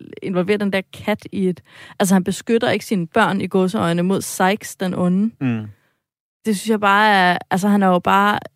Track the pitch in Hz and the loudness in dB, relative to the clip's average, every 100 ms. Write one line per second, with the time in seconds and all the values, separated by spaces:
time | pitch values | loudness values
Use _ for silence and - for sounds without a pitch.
0 | - - - 180 180 208 202 190 - - | -20 -12 -6 -2 0 0 -2 -4 -6 -8
1 | - 208 - - 185 175 - - - - | -4 -4 -4 -2 -2 -2 -10 -20 -12 -2
2 | 190 190 185 190 - 233 247 208 - 208 | 2 2 2 -4 0 0 2 -2 -2 -4
3 | 165 233 196 196 180 196 185 220 170 175 | -2 0 0 0 -2 0 0 0 0 0
4 | 180 190 - - 190 214 - - 185 - | 0 -2 -4 -2 0 -2 -6 -8 -6 -2
5 | 180 185 220 - 127 113 107 101 _ _ | 0 0 -2 -2 -4 -4 -8 -16 _ _
6 | _ _ _ _ - 196 214 214 202 202 | _ _ _ _ -4 -4 -2 0 2 4
7 | 214 202 180 175 - 185 202 202 190 180 | 4 4 4 0 -2 -2 2 2 4 2
8 | 190 190 202 208 - | 2 2 2 0 -6